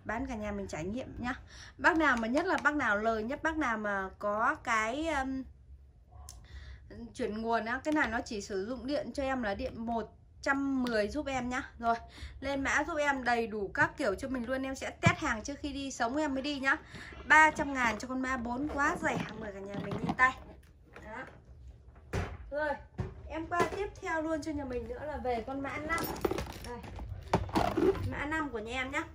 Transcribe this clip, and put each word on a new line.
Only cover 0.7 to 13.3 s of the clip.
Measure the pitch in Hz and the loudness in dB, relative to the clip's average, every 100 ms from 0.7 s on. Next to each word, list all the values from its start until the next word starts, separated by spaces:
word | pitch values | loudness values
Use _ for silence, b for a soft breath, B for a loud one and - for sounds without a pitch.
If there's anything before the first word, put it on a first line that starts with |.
| 156 | -4
nghiệm | 175 233 254 - | -2 -4 -6 -6
nhá. | 240 262 B B B - | -4 -4 B B B 4
Bác | 277 330 | 6 6
nào | 302 240 | 6 4
mà | 226 | 4
nhất | 269 370 | 2 2
là | 302 | 4
bác | 262 | 4
nào | 294 240 202 | 4 2 4
lời | 220 226 | 2 2
nhất, | 220 294 | -2 0
bác | 311 311 | 0 0
nào | 269 220 | 0 0
mà | 208 196 190 - | 0 0 -2 -4
có | 208 208 240 302 | -2 2 2 2
cái, | - 233 220 269 320 | 0 2 2 0 0
um, | 285 262 262 254 - - - - - - - - - B B B B - 208 233 | 0 0 -4 -8 -16 -20 -20 -20 -20 -20 -18 -18 -18 B B B B -16 -14 -12
chuyển | - 233 208 | -4 -4 -2
nguồn | 226 226 | 0 0
á, | 220 247 | 0 -2
cái | 302 | 2
này | 302 254 | 2 2
nó | 226 | 0
chỉ | 240 214 | -4 -8
sử | - 196 202 | -4 -4 -4
dụng | 254 240 | -4 -2
điện | 285 220 | -4 -2
cho | 233 | -2
em | 269 262 | -2 0
là | 214 | -2
điện | 202 254 226 226 | -2 -6 -6 -2
một | 233 214 - - - | -2 -4 -12 -20 -6
trăm | 294 277 277 269 | 0 2 2 2
mười | 247 226 208 | 2 2 2
giúp | 285 277 | 0 -2
em | 262 240 | -2 -2
nhá. | 254 - - | -4 -6 -2
Rồi, | 233 233 - B B B | 2 2 -2 B B B
lên | 269 277 | -2 0
mã | 269 254 311 | 2 2 2
giúp | 311 | 2
em | 294 269 | 2 2
đầy | 247 | 2